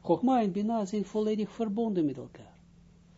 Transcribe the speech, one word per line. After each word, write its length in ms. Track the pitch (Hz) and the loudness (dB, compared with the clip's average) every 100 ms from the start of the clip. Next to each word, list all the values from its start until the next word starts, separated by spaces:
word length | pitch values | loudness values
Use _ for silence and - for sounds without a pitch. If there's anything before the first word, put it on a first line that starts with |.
Chogma 400 | - 170 247 254 | 2 2 4 4
en 100 | 208 | 2
Bina 340 | 190 214 233 196 | 0 -2 -2 -2
zijn 200 | 214 190 | -2 -2
volledig 460 | 214 214 214 202 | -2 0 0 -4
verbonden 540 | - 226 202 226 185 151 | -2 -2 0 0 2 0
met 120 | 123 | -2
elkaar. 420 | 120 - - - - - - - - | -12 -18 -20 -20 -20 -20 -20 -20 -20